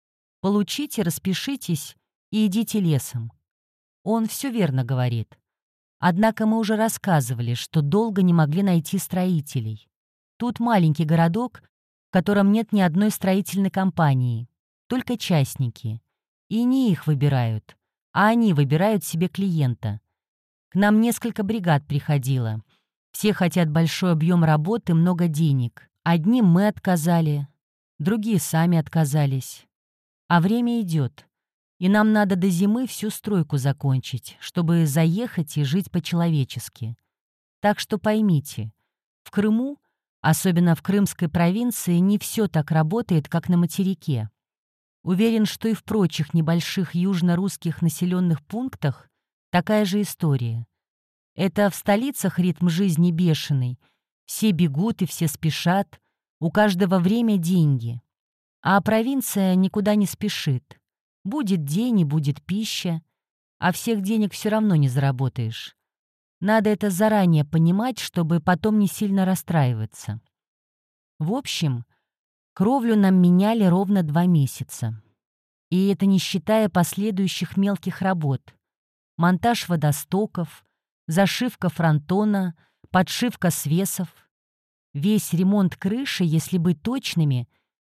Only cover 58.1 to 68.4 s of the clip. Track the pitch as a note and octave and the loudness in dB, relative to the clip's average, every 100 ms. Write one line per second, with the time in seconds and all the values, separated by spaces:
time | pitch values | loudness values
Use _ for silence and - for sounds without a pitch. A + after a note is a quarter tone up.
58.1 | _ _ _ _ _ - G3 - A3 A3+ | _ _ _ _ _ 0 0 2 0 0
59.1 | C#4 - G#3 F#3+ F#3 F#3 G#3+ G3+ G#3 G3 | -2 -2 0 2 2 2 0 0 0 0
60.1 | - G#3 - - B2+ - - _ _ _ | -2 -6 -4 -4 -4 -6 -20 _ _ _
61.1 | _ G3 C#4+ A3 F#3+ C#3 E3 B3 A3 D3+ | _ -8 -4 -2 -2 -2 -2 0 2 2
62.1 | D#3 C#3+ C#3+ - F#3+ A3 - F3+ E3 - | 0 -2 -4 -4 -6 -6 -6 -6 -6 -10
63.1 | _ _ _ _ - F3 F3 - A3 F#3+ | _ _ _ _ -6 -4 -2 -2 -2 0
64.1 | A3+ G#3 - G#3+ G#3+ G#3+ E3 C#3 B2+ C3+ | 0 -2 -2 -2 0 2 2 2 0 0
65.1 | B2+ C3 - A2+ A2+ - _ _ _ _ | 0 -4 -4 -8 -8 -16 _ _ _ _
66.1 | _ _ - F#3+ A3 G#3+ G#3 G#3 F3+ G#3+ | _ _ -6 0 2 2 0 -2 0 2
67.1 | G#3+ F3+ D#3 D3 D#3+ D#3+ G3 B3 - - | 4 4 4 2 2 2 2 -2 -6 -6
68.1 | - E3 E3+ | -4 0 0